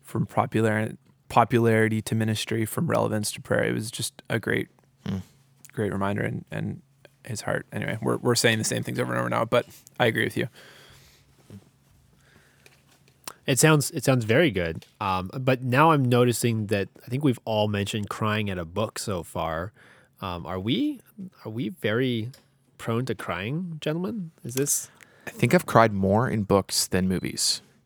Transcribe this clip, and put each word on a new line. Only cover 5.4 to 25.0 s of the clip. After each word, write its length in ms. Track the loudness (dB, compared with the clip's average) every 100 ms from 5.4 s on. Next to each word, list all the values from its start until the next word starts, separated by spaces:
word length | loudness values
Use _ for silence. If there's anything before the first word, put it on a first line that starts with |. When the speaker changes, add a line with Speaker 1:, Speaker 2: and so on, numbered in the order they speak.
| _ _ -12
Speaker 1:
great 200 | -6 -4
reminder 300 | -2 -2 -2
and, 200 | -4 -6 -8
and 320 | -8 -8 -10 _ _ -20 _
his 180 | -12 -8
heart. 260 | -4 -4 -6
Anyway, 280 | -8 -6 -4
we're, 160 | -2 0
we're 160 | 0
saying 220 | 2 2 2
the 60 |
same 180 | 0 -4
things 160 | -4 -4
over 120 | -2
and 80 | -2
over 100 | -2
now, 160 | -2
but 220 | 0 0 -2 -16 -20 0
I 80 | 0
agree 160 | 2
with 120 | -2
you. 140 | -2 -6 -8 -20 -20 -20 -20 -20 _ _ _ _ -20 _ _ _ _ _ _ _ _ _ _ _ _ _ _ _ _ -18 -8
Speaker 3:
It 120 | 0 4
sounds, 300 | 6 6 2
it 120 | 0
sounds 220 | 2 2
very 260 | 4 4 4
good. 340 | 2 -4 -6 -12 _
Um, 300 | -2 -2 -4 -2
but 240 | 0 0
now 280 | 2 6 6
I'm 140 | 6
noticing 640 | 4 4 4 2 0 0 0
that 200 | -2 -2 -8
I 40 | -8
think 140 | 0
we've 160 | 0 0
all 220 | -2 2 2
mentioned 420 | 0 -2 -4 -6
crying 400 | -4 -2 0 -2
at 100 | -4
a 60 |
book 340 | -4 -4 -4 -6
so 240 | -6 -6
far. 480 | -6 -4 -4 -4 -6 _ -20 -20 _ _
Um, 240 | -8 -8
are 140 | -6 -6
we, 400 | -2 0 -2 -6 _ -16 -16 _
are 60 | -12
we 180 | -8 -8
very 600 | -2 0 2 0 -2 -4 -12 _ _ _ -12
prone 280 | -2 -2
to 100 | -2
crying, 640 | -6 -4 -4 -4 -4 -6 -6
gentlemen? 500 | -6 -4 -6 -6 -10 _
Is 100 | -8
this 360 | -4 -2 -2 -6 _